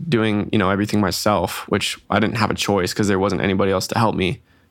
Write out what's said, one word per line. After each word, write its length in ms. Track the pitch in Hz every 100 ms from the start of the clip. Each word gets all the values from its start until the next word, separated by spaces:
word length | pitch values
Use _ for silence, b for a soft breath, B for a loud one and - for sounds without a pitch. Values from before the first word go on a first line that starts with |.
| -
doing, 400 | 117 110 104 98
you 80 | 110
know, 100 | 92
everything 300 | 98 104 104
myself, 680 | 98 - 107 101 95 - -
which 280 | 101 - - -
I 100 | 101
didn't 180 | 107 117
have 140 | 107
a 20 |
choice 400 | 92 - 101 90
'cause 140 | - 101
there 120 | 95
wasn't 220 | 98 90
anybody 300 | 98 95 98
else 160 | 95 -
to 100 | -
help 180 | 110 -
me. 260 | 90 - b b b